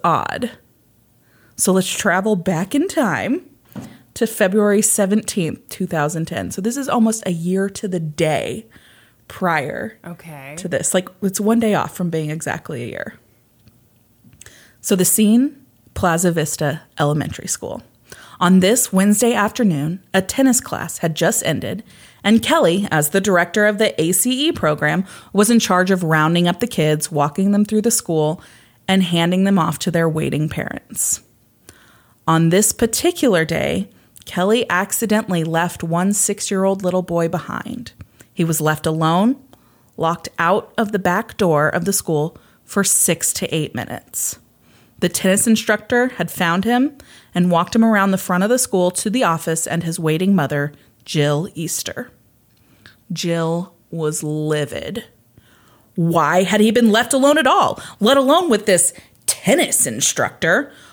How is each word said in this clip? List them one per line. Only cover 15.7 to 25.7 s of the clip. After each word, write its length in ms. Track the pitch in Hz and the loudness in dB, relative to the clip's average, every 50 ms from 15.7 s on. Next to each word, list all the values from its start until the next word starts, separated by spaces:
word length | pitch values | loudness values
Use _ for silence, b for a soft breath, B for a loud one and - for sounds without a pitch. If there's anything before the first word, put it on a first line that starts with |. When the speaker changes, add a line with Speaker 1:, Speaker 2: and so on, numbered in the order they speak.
| _ _ _ _ - | _ _ _ _ -6
Speaker 1:
Plaza 380 | - - 175 165 170 185 180 | -2 0 0 2 2 2 0
Vista 500 | 170 165 151 - - - 156 143 127 156 - _ - | 0 0 -2 -2 -2 -4 -2 -2 -4 -4 -10 _ -4
Elementary 520 | - 151 147 151 151 - - - - - - | -2 0 0 0 0 -2 -6 -8 -10 -8 -8
School. 340 | - - - - - - - _ _ _ _ B B B B B B B | -8 -8 -8 -10 -10 -12 -14 _ _ _ _ B B B B B B B
On 220 | - 175 185 185 | 4 6 6 6
this 320 | 180 190 233 269 - - - | 6 6 4 2 0 0 2
Wednesday 400 | 185 190 208 208 202 247 233 233 | 2 4 4 4 4 4 2 2
afternoon, 680 | 208 202 220 - - 247 202 160 139 143 156 175 190 _ _ - | 2 0 -2 0 0 0 0 0 0 -2 -4 -6 -8 _ _ -2
a 80 | 190 | -2
tennis 400 | 190 - - - 269 269 233 196 | 0 0 0 2 4 4 4 2
class 380 | - - - - - 165 - - | -2 -4 -8 -8 -8 -8 -8 -4
had 160 | - 165 156 | -4 -2 -2
just 280 | - 165 185 226 - - | 0 0 0 0 0 -2
ended, 380 | - 151 - - 101 - 196 - B B B B B B B B | -2 -2 -4 -4 -6 -8 -8 -10 B B B B B B B B
and 180 | 202 220 226 | 4 4 4
Kelly, 460 | 226 - 302 330 254 170 175 196 202 - | 4 2 2 4 4 4 2 2 0 0
as 200 | - 156 151 151 | 0 0 0 0
the 100 | - 190 | 0 0
director 460 | 190 214 185 175 175 175 - 214 208 | 2 2 2 2 2 2 0 2 2
of 100 | 208 214 | 2 2
the 220 | 202 220 208 - - | 2 0 0 0 0
A 120 | 160 165 180 | 0 0 0
C 340 | - - 247 254 254 294 | 0 0 0 -2 0 0
E 40 | 330 - | 0 0
program, 520 | - - 156 151 151 156 151 151 175 190 B B B B B B | 2 0 0 0 0 0 0 0 -2 -2 B B B B B B
was 160 | 196 208 220 | 2 4 4
in 100 | 240 226 | 4 4
charge 320 | - - | 4 4